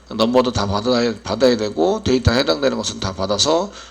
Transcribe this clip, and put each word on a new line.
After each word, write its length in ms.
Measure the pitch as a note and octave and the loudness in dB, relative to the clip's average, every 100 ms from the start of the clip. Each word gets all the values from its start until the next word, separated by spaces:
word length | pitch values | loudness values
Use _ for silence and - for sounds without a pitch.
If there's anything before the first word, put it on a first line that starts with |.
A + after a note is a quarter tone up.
| - | -10
넘버도 440 | A#2 A2+ B2+ B2 | -2 2 4 2
다 140 | A2+ G2+ | 0 -2
받아야, 480 | G2+ A#2 B2 A#2+ G2+ | -2 0 0 0 -4
받아야 340 | - A2 B2+ A2+ | -6 2 2 2
되고 460 | G#2+ D3+ E3+ G#3+ | 0 0 0 0
데이터 280 | G3+ B2+ A#2+ | 0 0 2
해당되는 440 | A#2+ D3 D#3 C3+ A#2 | 2 2 0 0 -2
것은 240 | G#2 G#2+ | -4 -6
다 140 | G2 | -6
받아서 580 | F#2 F#2+ G#2 C3+ E3 G3 - - | -4 -2 0 2 0 -2 -8 -20